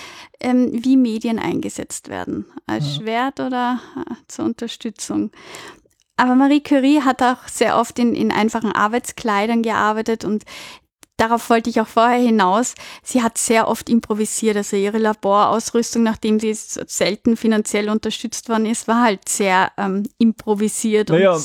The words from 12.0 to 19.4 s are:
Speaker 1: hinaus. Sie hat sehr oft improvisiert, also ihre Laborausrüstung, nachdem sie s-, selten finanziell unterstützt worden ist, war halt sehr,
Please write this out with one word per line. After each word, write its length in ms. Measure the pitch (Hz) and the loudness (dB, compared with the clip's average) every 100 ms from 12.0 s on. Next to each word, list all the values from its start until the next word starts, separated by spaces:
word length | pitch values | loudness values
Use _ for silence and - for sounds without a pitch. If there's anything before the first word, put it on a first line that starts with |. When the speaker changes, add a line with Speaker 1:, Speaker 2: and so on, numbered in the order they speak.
| 233 247 | 4 4
Speaker 1:
hinaus. 540 | 247 220 180 202 254 - - - | 4 4 4 2 0 -6 -16 -18
Sie 180 | - 254 | -2 0
hat 160 | 226 - | 0 0
sehr 300 | - 226 - | 2 2 2
oft 240 | 226 - | -2 0
improvisiert, 640 | 226 - 214 214 - 220 208 | 0 0 -2 -2 -2 -2 -2
also 180 | 202 202 | -2 -2
ihre 220 | 202 220 | 0 0
Laborausrüstung, 1040 | 220 220 196 202 208 214 - 233 233 233 | 0 0 2 2 2 0 0 -2 0 0
nachdem 380 | 226 220 220 214 | 0 0 0 0
sie 100 | 214 | 0
s-, 300 | 214 - - - | -4 -8 -12 -6
selten 500 | - 170 214 - 226 | -2 -2 0 0 2
finanziell 520 | 220 214 214 208 208 | 2 0 0 -2 -2
unterstützt 580 | 214 220 - 226 - - | -2 -4 -6 -8 -8 -4
worden 160 | 226 220 | -2 0
ist, 220 | 233 - | -2 0
war 160 | 226 | 2
halt 260 | 240 196 - | 2 0 -4
sehr, 420 | - | -2